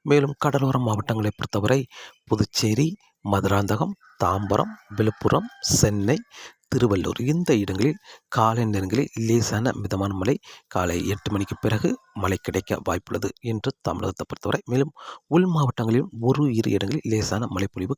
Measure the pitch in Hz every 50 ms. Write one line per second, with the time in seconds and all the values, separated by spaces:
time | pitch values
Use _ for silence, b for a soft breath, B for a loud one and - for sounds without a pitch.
0 | B 143 143 147 139 139 139 - - 147 135 139 139 131 127 127 123 110 107 101
1 | - - 113 110 104 107 - - - - - 101 98 107 127 139 123 - B B
2 | B B B B _ - 117 107 110 - - - - 107 107 117 151 165 202 -
3 | b b b b - 104 98 98 95 95 98 101 101 95 104 120 160 196 202 -
4 | _ - - - 92 87 95 98 104 - 98 - - 220 - - _ - 104 101
5 | 110 110 - - - 107 - 156 214 240 - - - - - - - 107 104 101
6 | 98 107 147 220 - _ B B B B B B B - - 127 123 110 101 92
7 | 80 85 87 - 117 135 156 175 175 170 139 107 101 95 92 95 110 151 175 -
8 | B B B B B - - 123 110 113 113 120 117 110 101 98 95 92 107 127
9 | - - - 117 113 110 113 117 110 - - 107 117 127 - - 104 98 101 95
10 | 98 101 101 95 92 131 143 - B B B B B B - 92 90 87 85 85
11 | - 95 101 - - 107 104 98 101 - - - - 110 110 107 - 180 254 -
12 | _ _ - 104 95 92 95 - - - - 95 - - 101 - - 95 87 90
13 | - - 95 - 98 98 - - - 117 113 107 - 135 - _ - - 113 -
14 | - 98 - - - - - - - - - - - 117 123 135 147 156 - B
15 | B B B B B - 139 170 185 185 165 156 143 123 - - 113 110 113 127
16 | - 202 - 113 117 127 139 147 147 139 117 110 113 107 101 95 98 98 139 160
17 | - 120 107 107 101 - - 107 120 - 95 87 98 98 - 92 92 92 139